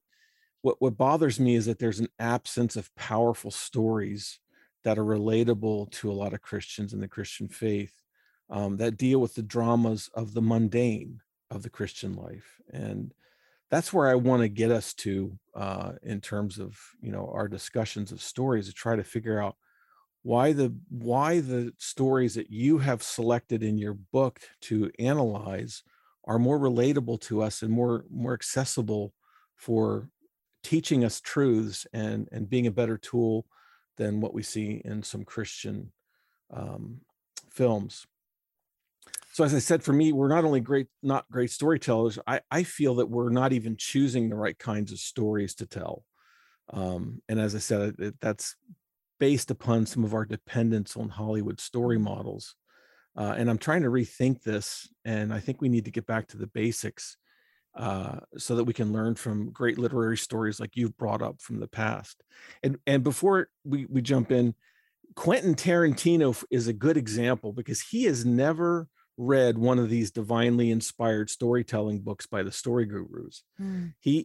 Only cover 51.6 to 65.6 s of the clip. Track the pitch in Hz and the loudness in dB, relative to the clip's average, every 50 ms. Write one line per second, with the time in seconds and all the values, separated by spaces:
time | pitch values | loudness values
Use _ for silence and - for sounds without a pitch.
51.6 | - - - 120 120 120 117 110 104 104 101 101 110 107 101 107 - - - _ | -10 -8 -4 -2 0 2 2 2 0 0 -4 -6 -8 -10 -10 -12 -14 -16 -20 _
52.6 | _ _ _ _ _ _ _ _ _ _ - - 104 104 107 120 117 120 113 107 | _ _ _ _ _ _ _ _ _ _ -8 -6 -4 -4 -2 0 2 2 2 0
53.6 | - 156 156 180 151 120 123 127 123 - - - 123 131 131 - - 110 107 104 | 2 2 2 2 4 4 2 2 0 0 0 0 2 2 2 0 -2 -2 -2 -2
54.6 | - - - - - - _ _ - 113 110 107 107 107 107 107 - - 135 - | -2 -6 -10 -12 -14 -18 _ _ -6 -4 -2 -2 -2 -2 -4 -4 -4 -6 -4 -2
55.6 | 147 127 120 117 104 101 - 117 - - 110 110 98 - - 107 107 107 - 113 | 0 2 2 2 0 -2 -4 -6 -4 -2 -2 -4 -4 -6 -10 -12 -10 -8 -4 -2
56.6 | 110 117 113 - - 107 - - - - - _ _ _ _ _ _ _ _ _ | -2 -2 -2 -4 -6 -8 -10 -12 -14 -16 -18 _ _ _ _ _ _ _ _ _
57.6 | _ _ - - 120 104 98 95 95 131 135 - - - - - - - 120 120 | _ _ -14 -8 -6 -6 -4 -4 -6 -8 -10 -12 -14 -16 -14 -10 -6 -2 0 0
58.6 | 117 120 117 - 113 107 107 110 110 117 113 - - 117 107 104 107 - - - | 2 0 0 0 0 0 0 0 0 0 -2 -2 -4 -4 -4 -4 -4 -6 -4 -2
59.6 | 123 117 - 117 120 113 131 120 113 110 117 110 - - 113 110 110 107 104 - | 0 0 0 0 0 0 0 0 0 0 0 -2 -4 -4 -4 -2 -2 -2 -4 -4
60.6 | 113 107 - 120 120 107 - - 117 104 107 104 110 110 - - - - 117 107 | -8 -8 -4 -2 -2 -2 -2 -2 -4 -2 -2 -2 -4 -6 -8 -10 -12 -10 -8 -8
61.6 | 107 - - 113 110 107 110 101 104 - - _ _ _ _ - - - - _ | -8 -8 -4 -2 -2 -2 -2 -4 -8 -14 -20 _ _ _ _ -20 -20 -20 -8 _
62.6 | - 135 139 - - 139 139 139 123 147 123 - 180 196 196 185 - - _ _ | -2 -2 -2 -2 0 2 2 4 4 2 0 2 4 4 4 4 2 0 _ _
63.6 | - 143 143 139 131 - 135 131 120 123 139 127 113 - 131 123 123 117 113 - | -8 -4 -4 -4 -2 -2 -2 0 2 2 2 2 4 4 4 4 4 4 2 -2
64.6 | _ _ _ _ _ _ _ _ _ - - - - 165 226 - - 185 156 - | _ _ _ _ _ _ _ _ _ -20 -12 -4 0 2 2 2 4 2 0 2